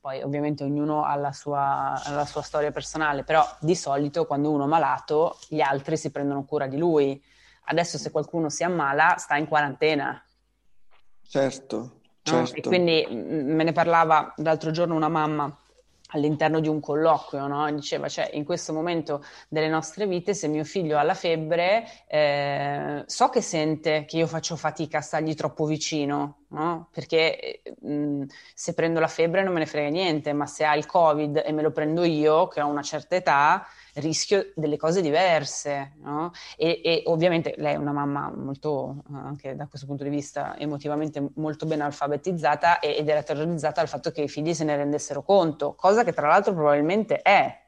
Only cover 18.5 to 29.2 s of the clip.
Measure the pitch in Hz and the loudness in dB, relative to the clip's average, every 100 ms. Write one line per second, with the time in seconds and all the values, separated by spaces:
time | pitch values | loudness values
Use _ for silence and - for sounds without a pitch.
18.5 | 175 - 156 170 170 156 143 - - - | -6 -4 -4 -2 -4 -4 -6 -8 -20 -8
19.5 | 156 156 160 160 - 208 180 170 202 151 | -2 0 0 -4 -6 -4 -2 -2 -4 -2
20.5 | 151 151 196 160 151 147 185 185 165 156 | -2 -4 -4 0 2 2 0 0 0 0
21.5 | 170 175 214 233 - _ 151 147 143 143 | 0 2 2 0 -18 _ 2 2 2 0
22.5 | 143 143 143 147 147 - - 262 - - | -2 -2 -4 -4 -6 -8 0 2 2 -2
23.5 | 165 156 151 160 156 147 165 165 160 - | -2 0 0 0 0 -2 -2 -2 -2 -6
24.5 | 165 156 151 156 156 147 160 156 151 156 | -4 -6 -4 -4 -4 -4 -4 -2 -2 -4
25.5 | - 151 156 - 156 143 147 147 - _ | -2 -2 -2 -2 -2 -2 -2 -4 -8 _
26.5 | 151 160 165 170 - 143 160 160 - - | -4 -2 -2 -8 -12 -2 2 2 0 -8
27.5 | - - - - 147 147 143 139 - - | -10 -14 -14 -6 -4 -2 -4 -6 -12 -20
28.5 | - - 165 160 165 160 - | -12 -8 -2 0 2 0 2